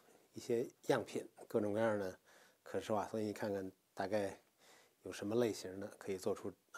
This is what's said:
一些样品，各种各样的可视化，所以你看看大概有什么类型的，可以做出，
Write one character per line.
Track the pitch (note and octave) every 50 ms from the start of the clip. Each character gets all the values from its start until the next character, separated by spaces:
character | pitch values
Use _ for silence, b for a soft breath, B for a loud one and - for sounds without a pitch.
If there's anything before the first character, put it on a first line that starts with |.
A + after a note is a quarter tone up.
| b b b b b b _
一 | A#2
些 | - - A#2+ A#2 B2+ A#2 - _ - -
样 | C#3+ A#2+ G2
品， | - - - - - - - - -
各 | - A2+
种 | G#2 G#2 G2+
各 | G#2+
样 | A2+ A2+ G#2+ G#2
的 | G2 F#2 F#2 - b b b b b b b b _
可 | - - -
视 | - -
化， | A2 G#2 - -
所 | - A2
以 | G#2+
你 | G#2+
看 | G2 - A2+ G#2+ G2
看 | G2 F#2+ F#2+ - _ _ _ _
大 | - G2 F#2
概 | G#2 G#2+ G2+ G2 F#2+ - - _ b b b b b b b b b _ -
有 | F#2
什 | F2+ - G#2
么 | G2+ A2
类 | A#2+ B2 A2 F#2+
型 | - - F#2 F#2 G2
的， | G2+ G2+ - -
可 | - -
以 | G2 F2+
做 | - A2 F#2+
出， | - - G#2 F2+ - _ _ -